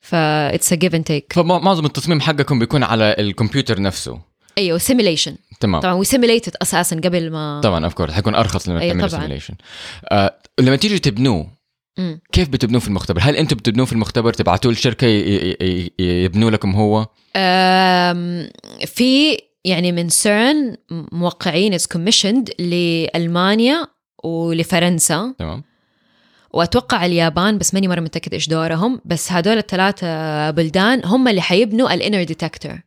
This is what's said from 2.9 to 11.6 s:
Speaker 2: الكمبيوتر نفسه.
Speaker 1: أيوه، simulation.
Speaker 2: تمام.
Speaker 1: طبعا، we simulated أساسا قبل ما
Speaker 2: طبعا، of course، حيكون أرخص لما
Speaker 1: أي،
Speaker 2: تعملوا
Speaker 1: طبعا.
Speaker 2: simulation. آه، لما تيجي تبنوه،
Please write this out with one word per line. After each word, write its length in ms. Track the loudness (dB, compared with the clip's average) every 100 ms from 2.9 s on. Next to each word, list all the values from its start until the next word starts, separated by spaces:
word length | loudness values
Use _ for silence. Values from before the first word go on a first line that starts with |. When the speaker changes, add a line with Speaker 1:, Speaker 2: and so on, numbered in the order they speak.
| 2 2 2
Speaker 2:
الكمبيوتر 640 | -2 0 0 0 -2 0
نفسه. 520 | -2 -4 -10 -12 -16 _ _ -4
Speaker 1:
أيوه، 200 | -2 -2
simulation. 540 | 2 2 2 0 -4 -8 _ -4
Speaker 2:
تمام. 180 | 0 0
Speaker 1:
طبعا، 220 | 0 0
we 40 | 2
simulated 460 | 2 4 2 0 -6
أساسا 340 | -2 -2 -2 -2
قبل 340 | -2 -2 -4
ما 300 | -6 -8 -2
Speaker 2:
طبعا، 240 | 0 0 -2
of 40 |
course، 180 | -2 -4
حيكون 240 | -2 -2
أرخص 340 | 0 0 -2 -4
لما 120 | -2
Speaker 1:
أي، 80 | -2
Speaker 2:
تعملوا 200 | 0 -2
Speaker 1:
طبعا. 200 | -4 -6
Speaker 2:
simulation. 260 | -8 -12 -18 -18 -18 -18 -16
آه، 340 | -2 0 0 -2 -12 2
لما 160 | 2 4
تيجي 220 | 2 0
تبنوه، 480 | 0 0 0 0 -4 -14